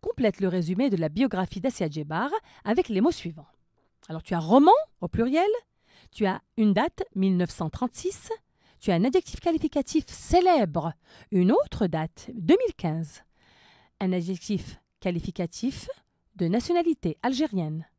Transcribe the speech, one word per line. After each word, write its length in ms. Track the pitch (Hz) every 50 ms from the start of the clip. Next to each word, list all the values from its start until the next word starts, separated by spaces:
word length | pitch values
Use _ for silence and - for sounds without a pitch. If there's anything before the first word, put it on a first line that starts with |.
Complète 400 | - 415 480 - 254 214 185 -
le 60 | 190
résumé 440 | 190 170 185 170 151 185 185 262 277
de 60 | 196
la 120 | 170 165 156
biographie 520 | 151 190 269 247 - 185 190 - - 190
d'Assia 280 | 170 269 240 - 190 156
Djebar 420 | 143 156 151 147 156 170 220 285 339 440 _ - - - _
avec 260 | 208 226 294 349 -
les 120 | 220 185
mots 100 | 214 330
suivants. 380 | 339 - - 175 160 156 147 _ _ _ _ _ _ _ _ _ _ _ _ -
Alors 140 | 160 160 -
tu 120 | - 185
as 40 | 170
roman 340 | 160 160 208 269 285 330 427 554 - _ _ _
au 80 | - 170
pluriel, 400 | - - 233 254 262 320 359 403 427 480 _ _ _ _ _ _ _ _ _ - _
tu 120 | - 214
as 160 | 190 190 - _ _ _
une 160 | - 220 208 196
date, 300 | 190 254 339 _ - - - _
mille 200 | 190 190 190 190
neuf 140 | 175 180 170
cent 180 | - - 170 156
trente-six, 600 | - - 247 247 - - - 359 392 - - - 453 - _ _ _ _ _ _ _ _
tu 140 | - - 185
as 20 |
un 100 | 165 190
adjectif 360 | 269 254 370 - - - -
qualificatif 680 | - 349 320 320 - 311 - 285 262 - - 320 285
célèbre, 880 | - - - - - - 359 359 370 349 294 220 170 147 165 147 165 156 _ _ _ - - - _ -
une 180 | 185 180 185
autre 380 | 254 427 605 - - - 226 175
date, 420 | 156 160 156 160 _ - - - 247
deux 240 | 240 165 160 330 440 508
mille 100 | 440 -
quinze, 480 | - - 170 151 165 165 147 - - - _ _ _ _ _ _ _ _ _ _ _ _ _ _ _
un 140 | 196 185 185
adjectif 680 | 180 170 175 190 170 - - 214 180 - - - - _ _ _ _
qualificatif 920 | - 190 175 170 - - 170 - 175 170 - - - 262 - - - - 539 _ _ _ _ _ _ _ _
de 100 | 208 185
nationalité 720 | 165 185 240 - - 349 349 330 339 320 _ - 170 - _ -
algérienne. 680 | 240 269 240 311 302 214 190 165 156 156 160 165 _ _